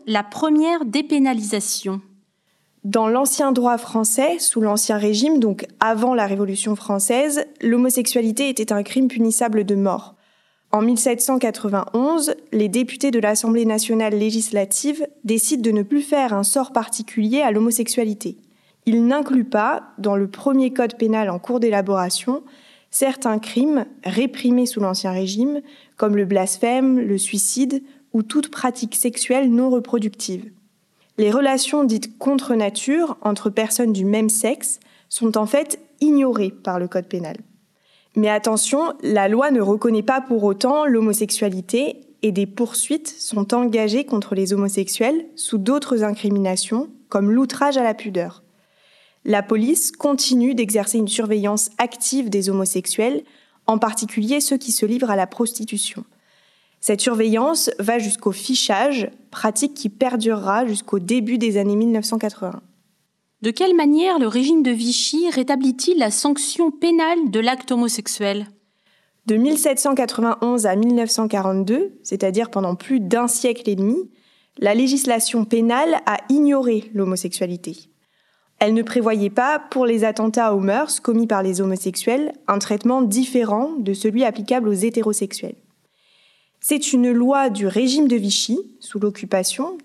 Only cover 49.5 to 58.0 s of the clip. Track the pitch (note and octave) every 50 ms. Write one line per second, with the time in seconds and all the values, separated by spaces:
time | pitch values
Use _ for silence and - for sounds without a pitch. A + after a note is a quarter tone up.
49.5 | A3+ G#3+ A3 B3+ E4 - - - - - - D4 C#4+ C4 - - B3+ B3 A#3+ C4
50.5 | C4+ A#3 A#3 F#3+ G#3 G#3+ G3 - - A3+ G#3+ G3+ - - A3 G#3 G#3+ G#3 G3+ G3+
51.5 | G#3 G#3 - - - - A#3+ A#3+ - - - - C4 C#4 B3+ G#3+ F#3+ G3+ F#3 G3
52.5 | G3 F#3+ F#3+ F#3+ - F#3 F#3 - - - G#3+ B3 C#4+ D4 - - _ _ _ _
53.5 | _ _ _ - A3 G#3+ A#3 A3 A3 - A3+ G#3 - A3 G#3 A3 C#4+ D4 C#4+ -
54.5 | C#4 C4 - A#3+ G#3+ - A3 G#3 A#3 B3+ C4 A3+ G3+ G3 F#3 F#3 - - A#3+ A3+
55.5 | - - A3 - A3 G3+ - - - - - _ _ _ _ _ _ _ _ _
56.5 | _ _ _ _ _ _ - - G#3 G3+ - B3+ A#3 A3 A3 A3+ G#3+ A3+ B3 D4+
57.5 | E4 D#4 - - - - G#3 G#3+ A#3 A#3+